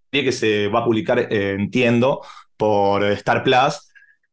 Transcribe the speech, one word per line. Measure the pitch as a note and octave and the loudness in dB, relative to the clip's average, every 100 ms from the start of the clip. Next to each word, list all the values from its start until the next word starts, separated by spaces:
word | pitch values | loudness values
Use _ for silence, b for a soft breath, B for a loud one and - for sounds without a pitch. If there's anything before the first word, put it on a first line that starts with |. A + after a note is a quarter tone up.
| _ | _
que | C#3 B2+ | -2 -2
se | A#2 A2 G#2 G2+ | 0 0 0 0
va | A2+ | 0
a | |
publicar, | A#2+ A2 G2 B2 | 0 -2 0 -2
eh, | - A2 G2 G2 | 0 -2 -2 -2
entiendo, | G2+ - A#2+ A#2 C3 - B B B - | -2 0 2 2 0 -2 B B B -2
por | G#2+ G#2 G2+ G2+ | 0 2 2 2
Star | G2+ G2+ - A2+ | 0 -2 -2 0
Plus, | B2+ B2+ C#3+ - - b b b b | 2 2 2 -2 -14 b b b b